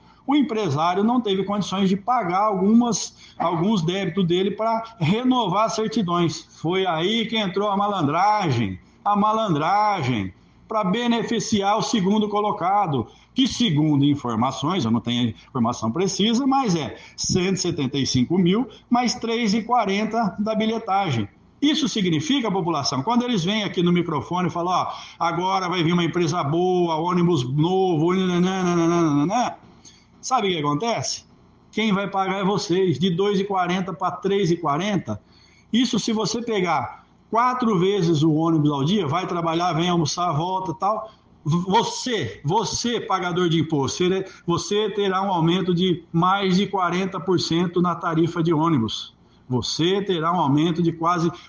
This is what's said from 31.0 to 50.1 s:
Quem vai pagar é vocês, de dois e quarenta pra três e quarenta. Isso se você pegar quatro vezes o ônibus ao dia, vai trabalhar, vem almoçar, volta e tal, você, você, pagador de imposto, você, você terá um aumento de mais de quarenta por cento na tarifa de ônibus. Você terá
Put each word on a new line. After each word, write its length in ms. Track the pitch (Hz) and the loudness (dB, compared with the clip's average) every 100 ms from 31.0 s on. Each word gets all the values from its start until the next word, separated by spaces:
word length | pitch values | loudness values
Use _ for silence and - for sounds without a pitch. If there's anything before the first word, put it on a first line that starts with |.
| 127 - - - - _ _ | -4 -8 -12 -20 -20 _ _
Quem 220 | - 220 | -2 0
vai 180 | 190 202 | 0 -2
pagar 300 | 196 190 190 | -2 -2 0
é 40 | |
vocês, 540 | 190 202 - 175 185 127 | 0 0 0 0 2 2
de 100 | 190 | 0
dois 280 | 170 202 196 | 2 0 0
e 60 | |
quarenta 480 | 196 185 175 185 185 | 0 0 0 -2 -4
pra 180 | 175 180 | -4 -4
três 400 | 175 190 196 185 | -4 -2 0 2
e 60 | 170 | 0
quarenta. 640 | 156 143 202 196 - 107 - - - - _ | 0 -2 0 -2 -4 -10 -10 -20 -20 -20 _
Isso 280 | 220 254 214 | 0 0 0
se 120 | - | -2
você 300 | 220 208 240 | -2 -2 -4
pegar 640 | 240 214 180 151 120 - - _ _ | -4 -2 0 -2 -4 -12 -20 _ _
quatro 500 | 214 247 247 226 196 | 0 0 0 0 2
vezes 440 | 185 202 170 160 | 2 2 2 2
o 100 | 160 | 2
ônibus 360 | 151 165 160 147 | 2 2 2 2
ao 140 | 143 | 2
dia, 220 | 139 214 156 | 0 0 0
vai 200 | 165 180 | -2 -2
trabalhar, 460 | 180 165 165 180 | -2 -2 0 0
vem 160 | 156 175 | 0 0
almoçar, 440 | 175 147 - 175 | 0 0 -2 -2
volta 380 | 147 175 190 180 | 0 -2 -4 -6
e 40 | 147 | -4
tal, 320 | 190 220 - - _ _ | -2 -2 -6 -18 _ _
você, 960 | - 170 185 196 - - - 220 127 - | -2 -2 2 2 2 -4 -4 -4 -4 -6
você, 560 | 143 202 196 - 240 226 | -2 0 -2 -4 -4 -4
pagador 480 | - 190 180 170 180 | -4 -4 -2 0 0
de 120 | 160 | 2
imposto, 440 | 160 147 135 - | 0 0 -2 0
você, 220 | 180 190 190 - - | 0 0 -4 -10 -4
você 440 | 170 - 208 214 | -2 0 -2 -2
terá 320 | 208 202 185 | -2 -2 0
um 100 | 202 | 0
aumento 420 | 180 165 180 185 | 0 2 2 0
de 300 | 170 185 165 - | 0 2 0 -2
mais 440 | 165 180 196 196 185 | 0 2 2 2 2
de 100 | 196 | 0
quarenta 520 | 196 175 175 190 180 | 0 0 0 -4 -4
por 220 | 190 175 | 0 0
cento 420 | - 165 180 180 | 2 0 0 2
na 120 | 175 165 | 0 0
tarifa 460 | 180 160 165 170 | -2 0 0 0
de 100 | 165 | 2
ônibus. 640 | 156 165 151 110 - - - - _ - | 2 2 2 0 -4 -12 -18 -20 _ -4
Você 540 | 123 110 - 165 196 | -4 -2 -2 0 0
terá 300 | 196 | 0